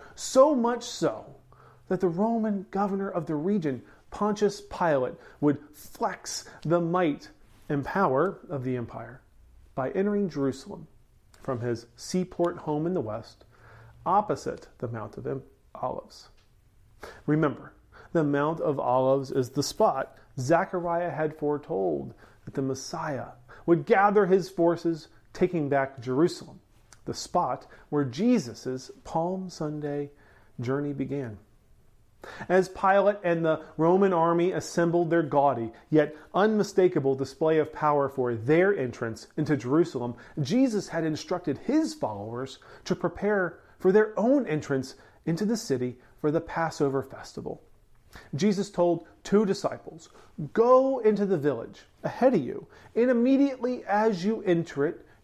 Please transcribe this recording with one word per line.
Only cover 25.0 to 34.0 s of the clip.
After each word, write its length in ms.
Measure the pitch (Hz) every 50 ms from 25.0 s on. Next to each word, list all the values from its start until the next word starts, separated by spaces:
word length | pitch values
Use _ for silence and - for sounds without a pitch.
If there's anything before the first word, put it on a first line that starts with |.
| - - _ - _ _ -
taking 360 | - 180 180 180 170 147 139
back 320 | 143 139 135 131 - -
Jerusalem, 580 | 113 127 127 135 165 175 175 - - - - - _ _ _ _ _ _ - - -
the 80 | - -
spot 540 | - - - - 175 170 135 123 - - - - - - _
where 160 | - 147 143
Jesus' 840 | 127 117 143 202 240 254 220 135 123 101 - - 131 127 131 - - - - -
Palm 460 | - - 165 165 180 190 190 190 180
Sunday 600 | - - 160 151 151 151 147 147 143 147 143 143 - _ - - - - - _ _ -
journey 340 | 123 120 135 143 147 147 143
began. 440 | 139 135 131 139 143 135 117 101 95 - _ _ _ _ _ - _ _ _ _ _ _ _ _ _ - - - - 196 -
As 200 | 175 190 185 180
Pilate 480 | - - - 190 196 202 190 202 208 202 -
and 220 | 175 170 165 165
the 160 | 160 156 151 - - - -
Roman 340 | 156 165 180 190